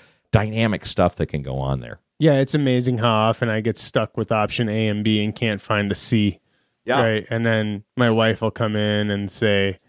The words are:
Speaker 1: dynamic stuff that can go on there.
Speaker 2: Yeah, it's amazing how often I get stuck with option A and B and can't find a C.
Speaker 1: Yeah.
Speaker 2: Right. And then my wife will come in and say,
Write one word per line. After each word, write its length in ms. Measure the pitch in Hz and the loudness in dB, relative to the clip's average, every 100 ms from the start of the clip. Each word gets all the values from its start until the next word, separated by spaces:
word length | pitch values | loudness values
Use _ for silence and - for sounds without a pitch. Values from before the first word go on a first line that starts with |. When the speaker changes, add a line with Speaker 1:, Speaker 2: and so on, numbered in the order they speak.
| _ _ _ | _ _ _
Speaker 1:
dynamic 540 | 110 107 110 113 95 - | -2 0 -2 -2 -2 -4
stuff 300 | - 90 - | 0 0 0
that 100 | 78 | -4
can 160 | 76 | -4
go 160 | 67 67 | -6 -6
on 220 | 67 67 | -4 -4
there. 200 | 58 - _ - | -6 -18 _ 0
Speaker 2:
Yeah, 160 | 151 135 | 2 2
it's 180 | 135 | 2
amazing 460 | 151 135 123 123 120 | 0 2 2 0 0
how 100 | 120 | 2
often 380 | 110 110 113 117 | 4 2 0 -2
I 120 | 110 | -2
get 180 | 110 - | -2 -4
stuck 360 | - 123 110 - | -4 -2 -2 -4
with 160 | 107 | -2
option 380 | 110 104 - 113 | 0 -2 -2 -2
A 200 | 110 110 | 0 0
and 140 | 104 | 0
B 200 | 107 107 | 0 0
and 100 | 107 | 0
can't 260 | 107 113 101 | -2 -2 -4
find 320 | - 104 101 | -2 -2 0
a 40 | 98 | -2
C. 440 | - 113 104 - _ _ _ _ 113 | 0 2 2 0 _ _ _ _ -2
Speaker 1:
Yeah. 160 | 131 | 0
Speaker 2:
Right. 240 | 113 110 - | 2 0 -4
And 120 | 113 117 | -2 0
then 380 | 110 107 104 - - | 0 -2 -6 -8 0
my 140 | 120 | 2
wife 300 | 113 113 104 | 4 2 2
will 100 | 110 | -2
come 240 | - 113 107 | -2 -2 0
in 340 | 104 104 104 | 0 0 0
and 220 | 101 98 | -2 -4
say, 480 | - 110 101 98 92 | -2 2 2 0 -4